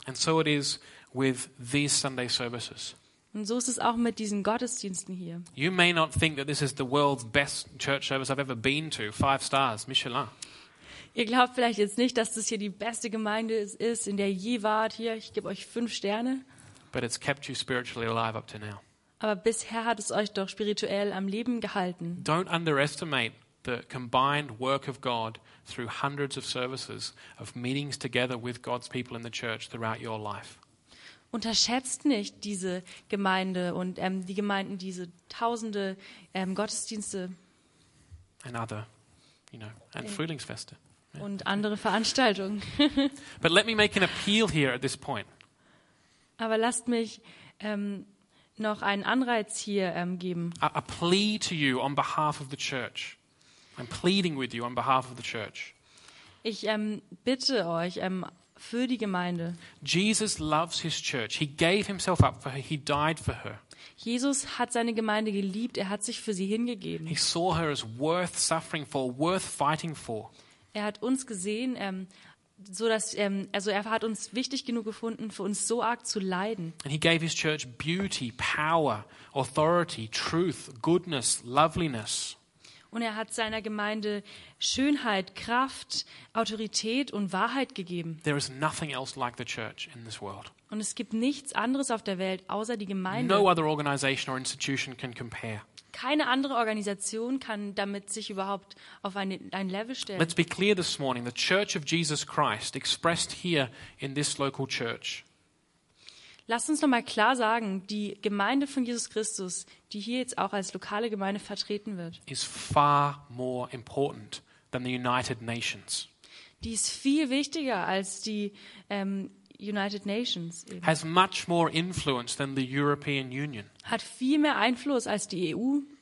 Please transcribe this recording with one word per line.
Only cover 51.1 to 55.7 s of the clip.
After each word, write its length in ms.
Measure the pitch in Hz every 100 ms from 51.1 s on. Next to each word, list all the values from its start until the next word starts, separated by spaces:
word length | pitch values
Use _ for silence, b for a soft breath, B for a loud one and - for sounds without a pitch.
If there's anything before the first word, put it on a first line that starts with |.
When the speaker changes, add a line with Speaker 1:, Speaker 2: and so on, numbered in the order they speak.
| 190 208 214
Speaker 1:
to 160 | -
you 260 | 165 139 127
on 140 | 135
behalf 460 | 143 - - 151 -
of 80 | 131
the 60 | 123
church. 600 | - 131 110 - - - _ _ b b b -
I'm 80 | 113
pleading 520 | - 175 196 175 139
with 140 | 123
you 120 | 117
on 100 | 120
behalf 360 | 123 117 131 127
of 60 | 120
the 60 |
church. 500 | - 117 101 - -